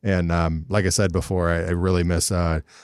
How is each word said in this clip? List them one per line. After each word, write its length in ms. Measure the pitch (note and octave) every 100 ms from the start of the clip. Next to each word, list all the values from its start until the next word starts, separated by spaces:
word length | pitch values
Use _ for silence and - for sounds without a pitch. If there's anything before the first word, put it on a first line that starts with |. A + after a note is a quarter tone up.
And, 300 | G2+ F#2 E2+
um, 320 | E2+ E2 D#2+ D#2+
like 160 | G#2 F#2
I 20 |
said 240 | F#2+ G2
before, 380 | F2 - F#2 E2+
I, 60 | E2+
I 60 | F2
really 320 | F2 F#2 F2+
miss, 280 | E2+ E2+ -
uh, 280 | F2+ E2+ D#2+ - -